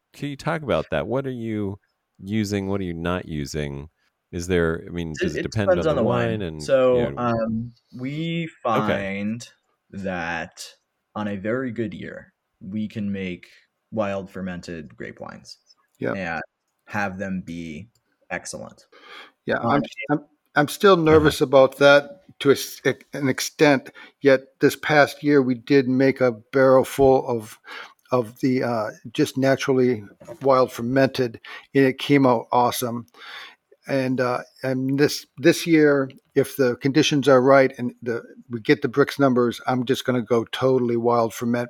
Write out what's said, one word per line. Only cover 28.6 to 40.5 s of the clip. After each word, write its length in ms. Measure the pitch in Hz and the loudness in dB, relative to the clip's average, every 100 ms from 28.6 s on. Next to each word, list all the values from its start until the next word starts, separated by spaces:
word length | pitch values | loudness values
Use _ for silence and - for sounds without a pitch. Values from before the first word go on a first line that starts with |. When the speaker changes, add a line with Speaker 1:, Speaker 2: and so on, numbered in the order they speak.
Speaker 3:
uh, 260 | 123 117 107 - 120 | -2 -2 -4 -8 -10
just 240 | - 147 - | -2 -2 0
naturally 640 | 131 135 - 131 127 113 101 - - - | 2 2 0 2 2 0 -6 -20 -20 -4
wild 300 | 131 131 123 | 2 2 2
fermented, 680 | - 117 135 135 - 123 113 - - - | -2 -2 2 2 0 -4 -6 -18 -20 -4
and 120 | 139 135 | 2 2
it 120 | 131 | 0
came 280 | - 143 131 | 2 4 4
out 220 | 120 - | 2 0
awesome. 540 | 123 120 - 123 117 117 _ - - - - _ _ - | 0 0 -2 -6 -8 -12 _ -20 -20 -20 -20 _ _ -6
And, 320 | 139 131 127 | -4 -2 -2
uh, 200 | 123 120 - _ | -2 -4 -8 _
and 340 | 131 131 131 139 | -6 -4 -2 2
this, 260 | 147 - - - | 2 0 -10 0
this 280 | 139 160 170 | 2 2 2
year, 420 | 160 151 143 135 - _ | 4 4 2 -2 -8 _
if 240 | 143 127 - | -2 -2 0
the 180 | 127 117 | 0 0
conditions 500 | 139 135 143 151 131 | 0 2 2 2 4
are 140 | 131 | 6
right 300 | 131 139 131 131 | 6 6 4 0
and 160 | 123 - | -8 -8
the, 220 | 123 117 - - - | -8 -8 -10 -20 -14
we 100 | 117 | -6
get 220 | 104 143 | 0 2
the 80 | 131 | 2
Brix 300 | 139 135 - | 0 0 2
numbers, 420 | 139 123 120 107 - | 2 2 0 -2 -4
I'm 180 | 127 120 | -4 -2
just 200 | 123 - | -2 -2
gonna 180 | 127 | -4
go 200 | 110 117 | 0 -2
totally 520 | 110 | -2